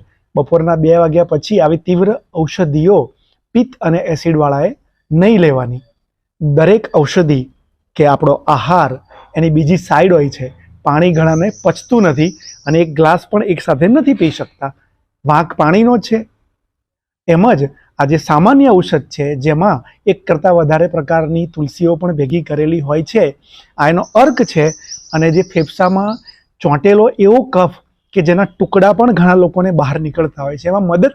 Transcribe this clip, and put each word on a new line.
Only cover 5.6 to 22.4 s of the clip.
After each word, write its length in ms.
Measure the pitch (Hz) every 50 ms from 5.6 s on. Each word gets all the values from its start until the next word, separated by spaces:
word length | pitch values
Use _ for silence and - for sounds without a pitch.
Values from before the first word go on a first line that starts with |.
| 127 120 123 127 - _ _ _ _ _ _ _ _ _ _ -
દરેક 440 | 160 151 143 135 127 170 208 226 220 - - 165
ઔષધિ 420 | 147 - - 190 175 151 147 131 127 - _ _ _ _ _ _ _ _ _
કે 80 | - 151
આપણો 280 | 147 143 135 160 143 139 - - - 151
આહાર 380 | 131 - 151 175 180 156 131 104 98 - _ _ - - _ -
એની 180 | 160 160 165 151
બીજી 280 | 156 156 143 190 175 - -
સાઈડ 240 | 156 147 170 190 180
હોય 220 | 156 143 139 -
છે. 100 | - 131 127 - - _ _ - _ -
પાણી 320 | 151 143 151 175 180 170
ઘણાને 320 | 160 160 160 160 160 175 214 208 - -
પચતું 440 | 175 208 - - - 247 233 202 170
નથી 260 | 143 135 156 180 202 - - - - - -
અને 100 | 143 156 165
એક 100 | 175 160 147 160
ગ્લાસ 240 | 160 156 175 175 - -
પણ 200 | - 208 214 208 175
એકસાથે 340 | 147 - - 156 131 165 196
નથી 320 | 240 311 - 277 277 190
પી 160 | 175 156 - -
શકતા. 340 | 143 - _ _ 139 139 - _ _ _ _ _ _ _ _ _ -
વાંક 260 | 139 147 156 170 170 -
પાણીનો 380 | - 156 147 180 208 233 240 247
જ 120 | 226 - -
છે. 100 | 226 226 220 - _ _ _ _ _ _ _ _ _ _ _ _ _ _ _ _ _ _ _ -
એમ 160 | 165 165 196 247 214 139
જ 120 | 143 139 - _ _ _ _ -
આ 80 | 143
જે 120 | 139 156 156
સામાન્ય 520 | 156 - 156 147 175 208 285 277 277 269 190
ઔષધ 320 | 185 170 - 175 147 120 - -
છે, 120 | - 143 143 147 131 131
જેમાં 380 | 156 156 156 185 208 165 123 - - - _ -
એક 120 | 208 185 - _
કરતાં 280 | - 175 151 156 190 175 170
વધારે 280 | 160 147 156 156 170 180
પ્રકારની 580 | 165 165 143 135 165 165 160 151 165 165 170 165 -
તુલસીઓ 420 | 156 151 139 - - 170 170 170
પણ 220 | 160 180 180 170 147
ભેગી 240 | 143 131 160 175